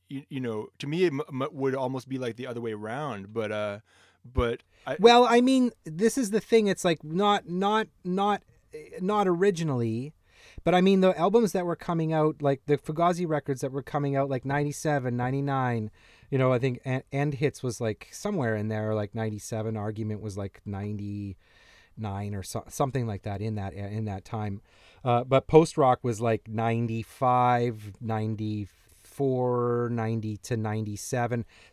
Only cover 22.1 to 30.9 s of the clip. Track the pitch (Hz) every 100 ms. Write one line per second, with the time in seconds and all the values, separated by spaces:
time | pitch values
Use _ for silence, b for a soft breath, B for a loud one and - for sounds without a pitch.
22.1 | 98 101 101 95 113 - - 139 131 117
23.1 | 101 - 98 110 107 98 98 101 107 110
24.1 | 95 - 113 107 98 - b b b 131
25.1 | 120 131 135 - 160 165 - 131 123 123
26.1 | 107 117 110 - 110 113 117 117 113 110
27.1 | - 127 123 123 123 120 110 104 95 113
28.1 | 110 110 110 107 107 101 _ _ - -
29.1 | - 139 127 123 123 120 120 120 120 110
30.1 | 113 107 107 - 117 107 107 107